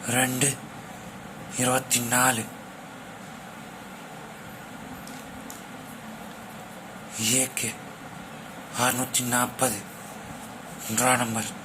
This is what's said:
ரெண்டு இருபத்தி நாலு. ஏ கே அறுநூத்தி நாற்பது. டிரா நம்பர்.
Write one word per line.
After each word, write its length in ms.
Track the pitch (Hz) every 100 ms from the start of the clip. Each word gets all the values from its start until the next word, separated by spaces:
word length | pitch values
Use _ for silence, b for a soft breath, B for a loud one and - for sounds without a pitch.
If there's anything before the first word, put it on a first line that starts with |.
| -
ரெண்டு 500 | 123 127 127 139 - - - - - - - - - - -
இருபத்தி 420 | 127 131 - 123
நாலு. 460 | 120 123 127 113 110 - - - - - - - - - - - - - - - - - - - - - - - - - - - - - - - - - - - - - - - - - - - - - - - 110
ஏ 160 | 131 127
கே 200 | - 113 - - - - - - - - - - -
அறுநூத்தி 420 | 123 123 127 -
நாற்பது. 580 | 123 123 123 - 131 101 - - - - - - - - - - - 110
டிரா 220 | 123 127
நம்பர். 320 | 120 113 107 -